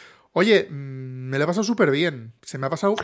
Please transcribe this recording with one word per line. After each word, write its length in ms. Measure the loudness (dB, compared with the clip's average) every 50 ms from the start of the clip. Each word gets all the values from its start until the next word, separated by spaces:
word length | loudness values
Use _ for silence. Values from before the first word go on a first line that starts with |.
| -20 -20 -20 _ _ _
Oye, 340 | 0 2 4 6 6 4 4 0
mm, 60 | -6
me 640 | -12 -10 -10 -10 -10 -12 -12 -12 -10 -8 -4 -2 0
lo 60 | 0
he 20 |
pasado 180 | 0 0 0 -2
súper 260 | 0 2 2 2 4
bien. 420 | 4 2 2 0 -2 -4 -10 -16 -18 _
Se 160 | _ -12 -8 -6
me 80 | -4
ha 40 | -4
pasado 240 | -2 0 0 0 0 0